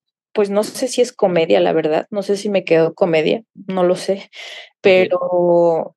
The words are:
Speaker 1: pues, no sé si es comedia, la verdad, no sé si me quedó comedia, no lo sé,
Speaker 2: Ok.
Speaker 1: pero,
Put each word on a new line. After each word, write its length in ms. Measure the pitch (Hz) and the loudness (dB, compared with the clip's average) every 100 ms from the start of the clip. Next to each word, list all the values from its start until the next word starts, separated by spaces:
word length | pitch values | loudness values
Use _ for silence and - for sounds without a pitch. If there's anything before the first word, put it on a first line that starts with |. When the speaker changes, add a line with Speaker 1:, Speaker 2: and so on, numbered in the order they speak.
| _ _ _ | _ _ _
Speaker 1:
pues, 180 | - 202 | -4 -2
no 120 | 202 | -2
sé 240 | 214 - 254 | -4 -6 -4
si 120 | - | 0
es 100 | 240 | -2
comedia, 480 | - 196 170 165 196 | 0 0 2 2 2
la 120 | 175 | 2
verdad, 340 | 160 156 156 - | 0 0 -2 -4
no 120 | 208 | -6
sé 140 | 196 202 | -4 -4
si 120 | 208 | -2
me 160 | 190 | -4
quedó 300 | 185 160 160 | 2 2 2
comedia, 480 | - 185 156 165 - - - - | 0 0 0 0 -2 -6 -18 -8
no 180 | 190 | -2
lo 120 | 175 - | 0 0
sé, 180 | - | -2
Speaker 2:
Ok. 640 | 196 - - - - - _ | -6 -8 -20 -20 -20 -20 _
Speaker 1:
pero, 1160 | 202 185 185 180 180 180 175 175 170 160 - | 2 4 2 0 0 0 2 4 2 0 -4